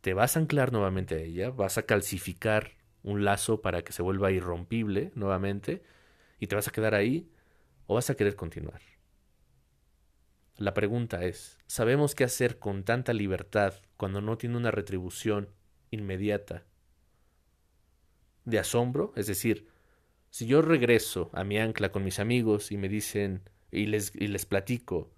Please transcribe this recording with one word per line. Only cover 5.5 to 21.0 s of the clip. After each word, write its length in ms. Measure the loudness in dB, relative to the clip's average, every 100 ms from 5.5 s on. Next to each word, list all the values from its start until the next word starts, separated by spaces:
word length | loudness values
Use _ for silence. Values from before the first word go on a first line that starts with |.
| -4 -6 -8 -10 -20 _ _ _ _
y 80 | -4
te 100 | -2
vas 120 | -2
a 40 |
quedar 220 | -2 2
ahí, 360 | 4 2 0 -4 _ _ _ _ _ -2
o 80 |
vas 160 | 0 0
a 40 |
querer 220 | 2 0 0
continuar. 440 | -8 -8 -12 -12 -20 _ _ _ _ _ _ _ _ _ _ _ _ _ _ _ _ -4
La 160 | -2
pregunta 520 | 2 0 0 -2 -2
es, 340 | -2 -4 -14 -20 _
¿sabemos 480 | 0 4 4 2
qué 100 | 2
hacer 340 | 0 2 0 0
con 260 | -6 -4
tanta 280 | 0 0 0
libertad 640 | 0 0 -2 0 2 2 0 _ _
cuando 240 | -4 -2
no 180 | -2 -4
tiene 180 | -4 -2
una 140 | 0
retribución 800 | -2 -2 -4 -6 -4 0 0 -2 -14 _ _ _
inmediata 760 | -8 -6 -2 0 -2 -4 -14 -14 _ _ _ _ _ _ _ _ _ _ _ _ _ _ _ _ _
de 160 | 0 0
asombro? 520 | 2 2 2 0 -2 -2
Es 100 | -4
decir, 400 | 0 0 0 -4 _ _ _ _ _ _
si 160 | -10 2
yo 160 | 4
regreso 680 | 6 4 6 4